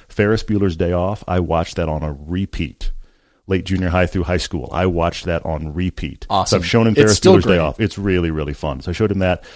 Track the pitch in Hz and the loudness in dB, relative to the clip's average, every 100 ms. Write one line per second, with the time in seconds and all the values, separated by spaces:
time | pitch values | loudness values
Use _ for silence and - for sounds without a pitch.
0 | - - 104 110 - 104 98 80 87 87 | -8 -2 0 0 0 0 0 0 0 0
1 | 90 104 - 90 82 82 82 - 82 78 | -2 -4 -4 -2 0 0 -2 -4 -4 -4
2 | 76 69 73 90 98 - 82 - - - | -6 -8 -6 -4 -4 -4 -8 -6 -6 -6
3 | - _ _ _ - 95 87 92 90 92 | -10 _ _ _ -4 -2 0 -2 0 2
4 | 90 95 85 90 - 82 60 - 92 85 | 2 0 -2 -2 -2 -6 -6 -2 0 0
5 | 85 - 87 85 80 78 78 73 92 - | -2 -2 -4 -4 -4 -6 -6 -4 -4 -4
6 | 73 67 - 101 90 - 85 117 113 107 | -8 -8 -2 -2 2 0 2 2 4 6
7 | 110 98 180 190 - 90 78 69 107 - | 4 6 8 6 6 2 2 -2 -4 -2
8 | 98 90 85 78 73 76 76 67 78 87 | 0 2 0 -2 -4 -6 -6 -6 -6 -2
9 | 107 98 92 87 - | 0 0 0 0 -4